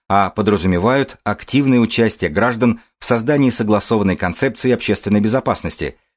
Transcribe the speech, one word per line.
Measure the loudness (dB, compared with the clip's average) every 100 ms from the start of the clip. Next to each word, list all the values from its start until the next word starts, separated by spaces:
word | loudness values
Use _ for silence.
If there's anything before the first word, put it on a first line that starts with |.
| -2
а | 0 0
подразумевают | -2 0 2 2 2 2 0 -2 -6
активное | -6 -6 -2 0 2 4
участие | 2 2 0 0 -4
граждан | 0 0 2 0 0 -6 _
в | -2
создании | -2 0 2 2
согласованной | 0 0 0 0 0 0 0
концепции | -4 -2 -4 -2 0
общественной | 0 0 -4 0 0
безопасности, | 2 0 -2 -4 -6 -6 -8 -10 _